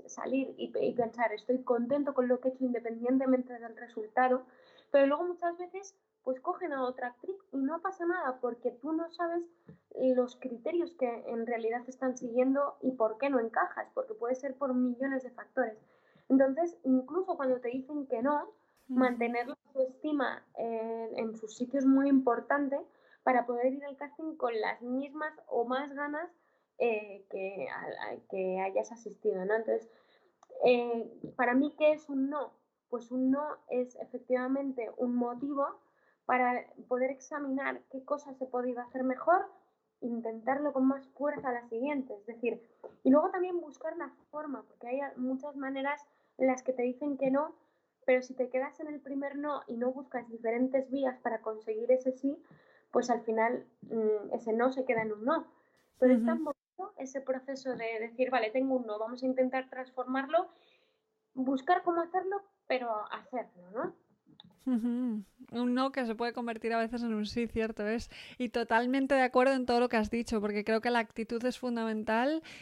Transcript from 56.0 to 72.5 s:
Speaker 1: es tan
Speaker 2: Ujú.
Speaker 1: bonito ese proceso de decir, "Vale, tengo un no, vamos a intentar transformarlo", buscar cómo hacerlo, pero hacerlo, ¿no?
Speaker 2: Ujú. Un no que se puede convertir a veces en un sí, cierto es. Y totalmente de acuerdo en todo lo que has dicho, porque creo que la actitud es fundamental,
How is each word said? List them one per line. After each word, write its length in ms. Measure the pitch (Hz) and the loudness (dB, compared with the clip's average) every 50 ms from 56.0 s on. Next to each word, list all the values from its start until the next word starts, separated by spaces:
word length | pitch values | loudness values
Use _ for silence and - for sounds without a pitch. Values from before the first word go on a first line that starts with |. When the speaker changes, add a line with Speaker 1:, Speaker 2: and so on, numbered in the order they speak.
| 254 254 254 | 8 8 8
Speaker 1:
es 100 | 233 220 | 8 6
tan 160 | 233 226 233 | 2 0 0
Speaker 2:
Ujú. 100 | 311 302 | -2 -4
Speaker 1:
bonito 420 | 285 - _ _ _ - 381 415 - - | -6 -8 _ _ _ -12 -12 -12 -10 -10
ese 240 | 269 262 - 277 | -12 -8 -8 -8
proceso 520 | 269 269 262 262 254 - 277 262 - 262 247 | -4 -4 -4 -4 -4 -8 -10 -8 -6 -6 -6
de 260 | 233 233 226 226 220 | -4 -4 -6 -4 -6
decir, 280 | 220 233 233 - 254 262 | -6 -8 -2 -2 0 2
"Vale, 220 | 262 254 220 214 | 2 0 0 0
tengo 240 | 220 254 262 269 262 | 0 0 0 2 2
un 100 | 254 240 | 0 0
no, 140 | 220 208 214 | -2 -4 -6
vamos 240 | 220 220 247 247 262 | -4 -6 -6 -4 -2
a 40 | 262 | -2
intentar 420 | 254 262 262 254 262 262 262 262 | 0 2 0 0 0 -4 -6 -6
transformarlo", 800 | - 254 254 254 - 262 247 247 262 262 269 269 311 339 370 359 - _ _ _ _ _ _ _ _ _ _ _ _ _ _ _ _ | -10 -12 -12 -10 -8 -8 -6 -2 -2 -2 -2 2 2 0 0 0 -8 _ _ _ _ _ _ _ _ _ _ _ _ _ _ _ _
buscar 500 | 262 262 247 277 262 - - 359 359 359 | -4 0 0 0 0 2 2 2 2 2
cómo 180 | 349 339 339 | 0 0 0
hacerlo, 400 | 339 - - 370 359 381 403 403 - - _ _ _ _ | -2 0 -2 -2 -2 -2 -4 -6 -8 -10 _ _ _ _
pero 220 | 262 254 247 233 220 214 208 - - | -2 -2 -2 -4 -4 -6 -6 -8 -10
hacerlo, 500 | 220 214 - - 247 208 - _ 180 180 180 196 | -12 -12 -8 -8 -8 -8 -8 _ -20 -20 -12 -8
¿no? 220 | 233 311 349 349 - _ _ _ _ _ _ - _ - - _ _ _ | -6 -6 -6 -6 -10 _ _ _ _ _ _ -20 _ -20 -20 _ _ _
Speaker 2:
Ujú. 580 | 262 254 226 220 240 233 240 254 247 220 214 196 - _ _ 262 - - | 0 0 0 0 0 0 0 -2 -2 -2 -4 -6 -10 _ _ -20 -10 -6
Un 200 | 233 247 247 247 | -2 0 2 2
no 180 | 254 262 269 | 2 2 0
que 140 | 269 277 254 | 0 -2 -2
se 100 | 226 226 | -2 -2
puede 160 | 220 247 240 226 | -2 -2 -4 -4
convertir 380 | - 233 233 226 220 226 226 | -4 -6 -6 -6 -4 -2 0
a 60 | 233 226 | 0 0
veces 240 | 226 226 240 240 | 0 0 -2 -4
en 120 | 240 233 220 | -2 -2 0
un 120 | 214 214 | -2 -2
sí, 220 | 202 - 240 240 220 | -2 -2 -2 -2 -2
cierto 380 | - 233 220 220 226 - 208 208 | 0 -2 -2 -2 -2 -4 -2 -2
es. 220 | 220 233 - - - - - - - - | -2 -2 -4 -8 -14 -18 -18 -18 -6 -4
Y 120 | 254 240 | -4 -2
totalmente 640 | - 240 233 - 233 226 240 247 262 277 269 269 285 | -2 -2 0 2 4 4 4 4 2 2 4 4 4
de 60 | 269 254 | 4 4
acuerdo 300 | 247 - 254 254 269 269 | 6 6 6 6 6 6
en 120 | 262 254 | 4 2
todo 140 | 247 240 240 | 2 4 4
lo 80 | 247 240 | 4 4
que 80 | 240 226 | 4 2
has 120 | 214 214 | 2 2
dicho, 300 | - 233 226 - 233 214 | 0 -4 -2 0 0 0
porque 240 | 202 214 208 208 208 | 0 0 -2 -2 0
creo 160 | 220 220 220 | 2 0 2
que 100 | 220 247 | 2 2
la 80 | 240 233 | 2 2
actitud 440 | 226 220 - - 226 - 240 233 233 | 0 -2 -4 -8 -6 -4 -4 -2 -2
es 140 | 254 240 - | -2 -2 -2
fundamental, 840 | - 247 240 233 226 220 220 220 214 - 220 226 247 285 311 320 320 - | -4 -4 -2 -2 -2 -2 -2 -2 0 0 2 2 2 2 0 0 -4 -8